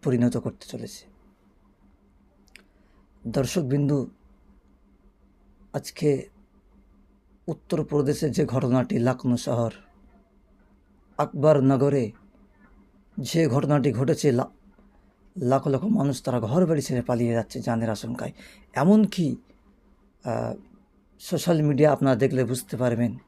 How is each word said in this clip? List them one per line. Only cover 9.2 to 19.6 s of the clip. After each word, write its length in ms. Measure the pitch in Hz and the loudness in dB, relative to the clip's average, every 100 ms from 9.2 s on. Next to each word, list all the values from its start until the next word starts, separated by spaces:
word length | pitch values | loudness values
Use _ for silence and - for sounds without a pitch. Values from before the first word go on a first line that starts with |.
| 131 120 | 0 0
শহর, 360 | - 120 117 - - _ - _ _ _ _ _ _ _ _ _ _ - | 0 -2 -2 -6 -20 _ -20 _ _ _ _ _ _ _ _ _ _ -6
আকবরনগরে 960 | 151 147 151 147 131 135 139 143 110 - - _ _ _ - - _ _ _ - | -4 2 4 6 4 4 2 0 -2 -8 -20 _ _ _ -20 -20 _ _ _ -10
যে 300 | - 165 156 | -4 0 2
ঘটনাটি 440 | 123 135 147 135 | 2 2 2 2
ঘটেছে, 400 | 110 131 151 151 | 0 0 2 2
লা-, 140 | 123 - _ - _ - _ _ _ _ - | 2 -2 _ -20 _ -20 _ _ _ _ -6
লাখ 300 | 123 135 147 | 0 2 2
লাখ 180 | 135 | -2
মানুষ 380 | 202 220 139 135 | 0 0 0 -2
তারা 180 | - 123 | -4 -4
ঘর 260 | 107 147 180 | 0 0 2
বাড়ি 160 | 156 | 0
ছেড়ে 200 | 139 131 | -2 -4
পালিয়ে 300 | 120 120 120 | -2 0 0
যাচ্ছে 280 | 117 110 127 | 0 -2 -8
জানের 300 | 117 117 113 | -4 -2 -2
আশঙ্কায়। 420 | 107 113 123 - - - - - | -4 -6 -8 -10 -12 -20 -20 -10
এমনকি, 640 | - 151 214 208 - 156 123 _ _ | 0 4 6 4 0 -2 -4 _ _